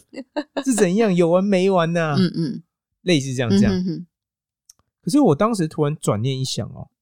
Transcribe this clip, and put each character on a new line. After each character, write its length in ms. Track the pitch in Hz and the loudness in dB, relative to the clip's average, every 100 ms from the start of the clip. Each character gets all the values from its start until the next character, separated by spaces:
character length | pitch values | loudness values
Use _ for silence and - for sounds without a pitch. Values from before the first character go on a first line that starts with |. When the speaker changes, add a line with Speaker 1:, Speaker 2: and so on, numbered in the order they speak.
| - 262 - | -6 -18 -10
Speaker 1:
<laughs> 320 | 302 285 - | -10 -8 -6
Speaker 2:
是 100 | 269 | -2
怎 220 | 208 185 196 | 2 2 2
样？ 180 | 220 | 2
有 160 | 175 165 | 2 2
完 140 | 180 | 2
没 260 | 202 190 190 | 2 2 2
完 280 | 185 165 170 | 2 0 0
啊？” 180 | 160 139 | 0 0
Speaker 1:
嗯， 140 | 180 - | 0 -2
嗯。 280 | 156 170 - _ _ _ | -6 -6 -14 _ _ _
Speaker 2:
类 140 | 180 156 | 0 0
似 160 | 135 | 0
这 80 | 127 | -4
样， 80 | 117 | 2
这 120 | 196 | 4
样。 120 | 196 | 4
Speaker 1:
嗯 100 | 185 | 2
哼 20 | 180 | -2
哼。 220 | 156 175 _ _ _ _ _ _ _ _ _ | -6 -10 _ _ _ _ _ _ _ _ _
Speaker 2:
可 80 | - | -2
是 100 | 262 | 2
我 140 | 247 139 | 4 2
当 200 | 214 214 | 0 -2
时 120 | 156 | -4
突 160 | - | -2
然 120 | 147 156 | -4 -2
转 260 | - 107 | -2 -2
念 180 | 127 131 | -2 -4
一 40 | |
想 240 | 131 - 101 | -6 -6 -10
哦， 200 | - - _ | -12 -18 _